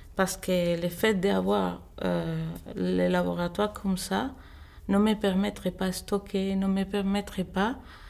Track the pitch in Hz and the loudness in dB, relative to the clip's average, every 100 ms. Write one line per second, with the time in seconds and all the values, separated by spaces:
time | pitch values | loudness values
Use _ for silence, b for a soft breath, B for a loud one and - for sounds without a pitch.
0 | B - 185 - - 180 175 170 175 170 | B -2 -2 -2 0 2 2 2 0 0
1 | 220 196 190 190 185 208 185 175 - - | 2 4 2 2 2 2 2 -2 -10 -4
2 | - 175 170 160 160 165 - - 180 185 | 0 0 0 -2 -4 -8 -8 -4 0 2
3 | 180 180 180 175 175 170 208 208 196 185 | 4 4 2 0 -2 0 -2 -2 -2 -2
4 | - 190 262 - B B B B - 196 | 0 -2 -2 -6 B B B B 0 4
5 | 214 214 202 185 208 208 185 180 190 185 | 4 4 2 2 0 -2 -4 -2 -2 -2
6 | - 202 202 196 190 190 190 190 190 202 | -2 -4 -2 -2 0 0 2 2 0 0
7 | 196 202 202 - 165 185 208 269 B B | 0 0 -2 -4 -4 0 0 0 B B